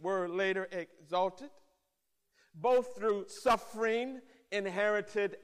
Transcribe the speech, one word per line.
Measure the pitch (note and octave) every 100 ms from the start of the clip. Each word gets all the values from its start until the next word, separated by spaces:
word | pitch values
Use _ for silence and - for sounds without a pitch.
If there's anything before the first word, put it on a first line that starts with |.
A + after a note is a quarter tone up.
were | E3+ F#3+ F3
later | F3+ F#3+ F#3+ F#3
exalted. | F#3 E3 - D3+ F3+ F#3 F#3 C#4+ - _ _ _ _ _ _ _ _ _ D#3+
Both | A#3 B3+ A#3+ G3
through | A3 G3+ F#3
suffering | - B3+ A3+ - A3 A3+ A3+ B3+ C4 - - -
inherited | G3+ G3 F3+ G#3 G#3 G#3 G#3+ G3+ -